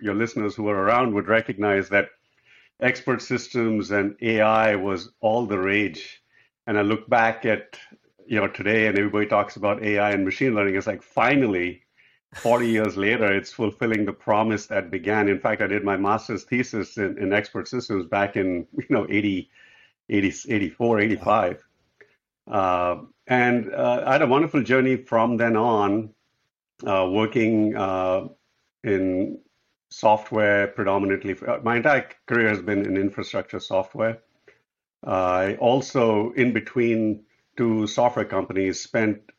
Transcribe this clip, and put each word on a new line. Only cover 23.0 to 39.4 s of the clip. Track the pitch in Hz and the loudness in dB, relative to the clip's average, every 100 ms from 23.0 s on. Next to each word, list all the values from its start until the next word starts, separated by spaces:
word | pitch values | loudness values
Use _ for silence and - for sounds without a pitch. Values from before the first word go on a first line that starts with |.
| - _ - | -8 _ -2
and, | 127 123 120 - | 2 4 2 -2
uh, | - 127 123 | -2 0 0
I | 135 | 2
had | 143 | 2
a | 139 | 4
wonderful | 139 160 151 | 2 2 0
journey | 117 131 131 123 | 2 2 2 0
from | - 117 113 117 | 0 2 2 2
then | 117 110 | 2 2
on, | 120 107 101 107 110 - _ _ _ _ _ _ | 2 2 2 0 -4 -12 _ _ _ _ _ _
uh, | 113 95 92 | -2 0 2
working, | 101 110 120 113 110 107 107 | 2 0 2 2 2 2 0
uh, | 95 92 92 95 95 - _ _ _ _ | -2 -2 0 -2 -4 -14 _ _ _ _
in | 120 95 95 92 107 - _ _ _ _ _ | -2 0 0 0 -4 -6 _ _ _ _ _
software | - 110 110 - 107 104 101 98 | -2 2 2 0 0 2 2 0
predominantly. | - 98 98 98 98 98 92 - | -2 0 0 0 -2 -4 -6 -4
Uh, | - | -4
my | 113 117 | 0 0
entire | 113 135 - - - | 2 2 -2 -12 -2
career | 117 110 | 0 2
has | 101 | 0
been | 90 101 | -2 -2
in | 101 95 | 0 0
infrastructure | 98 107 95 - - 110 | -2 -4 -8 -6 -6 -10
software. | - 95 92 127 110 113 _ _ _ _ _ _ _ _ - | -4 -2 -2 -2 -4 -4 _ _ _ _ _ _ _ _ -4
Uh, | |
I | 95 90 92 98 - | -2 0 0 0 0
also, | 123 135 127 135 113 107 117 | 2 2 0 2 2 2 0
in | - 123 | 0 0
between | 110 - 127 117 113 110 107 - _ _ - | 0 -2 0 0 2 0 -2 -8 _ _ -4
two | 117 110 104 | 0 0 0
software | 117 120 120 | 0 0 0
companies, | 101 95 92 92 95 90 | -4 -4 -4 -2 -2 -4
spent | - 117 107 104 - _ | -4 -2 0 -2 -8 _